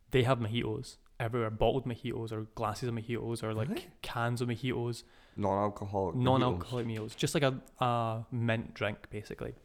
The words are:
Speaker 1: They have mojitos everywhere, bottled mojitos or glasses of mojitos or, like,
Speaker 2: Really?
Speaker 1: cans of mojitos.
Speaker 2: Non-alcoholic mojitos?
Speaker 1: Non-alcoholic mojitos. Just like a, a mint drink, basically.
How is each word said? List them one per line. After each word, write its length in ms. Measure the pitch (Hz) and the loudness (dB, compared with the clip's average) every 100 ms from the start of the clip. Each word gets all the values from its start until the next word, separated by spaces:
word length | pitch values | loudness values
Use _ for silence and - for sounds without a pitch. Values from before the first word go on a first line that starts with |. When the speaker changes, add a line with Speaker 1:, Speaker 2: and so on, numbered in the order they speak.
| - | 0
Speaker 1:
They 120 | 131 | 4
have 160 | 120 127 | 4 4
mojitos 580 | 107 120 117 110 123 - _ - | 2 0 0 -4 -8 -14 _ -6
everywhere, 300 | 117 120 110 | -2 0 0
bottled 360 | 110 113 135 127 | 4 4 4 0
mojitos 460 | 113 120 117 113 | -4 -4 -4 -4
or 80 | 110 107 - | -6 -8 -2
glasses 340 | 107 107 123 | -2 -2 -2
of 60 | 117 | -4
mojitos 460 | 117 117 113 117 | -4 -4 -2 -4
or, 100 | 110 | -2
like, 160 | 110 127 | -2 -2
Speaker 2:
Really? 160 | 294 - - | -2 -6 -12
Speaker 1:
cans 400 | - 123 117 120 | -8 -2 0 0
of 80 | 123 | 0
mojitos. 540 | 113 127 120 120 117 - - - - | -2 -2 -2 -2 -4 -10 -20 -14 -2
Speaker 2:
Non-alcoholic 800 | 101 98 104 101 101 101 92 123 | 2 2 2 -2 -4 0 0 2
mojitos? 80 | |
Speaker 1:
Non-alcoholic 640 | 123 131 127 90 85 123 113 | 4 6 4 0 -2 -4 -4
mojitos. 280 | 110 110 - | -4 -6 -2
Just 200 | 147 170 | 0 4
like 80 | |
a, 180 | 139 131 - - | 2 2 -6 -2
a 460 | 123 120 113 113 110 | 2 2 0 -2 -4
mint 420 | 123 117 113 - | 0 2 2 -2
drink, 340 | - 104 104 - | -2 -2 -2 -8
basically. 440 | 107 - - 113 120 | -10 -8 -8 -8 -8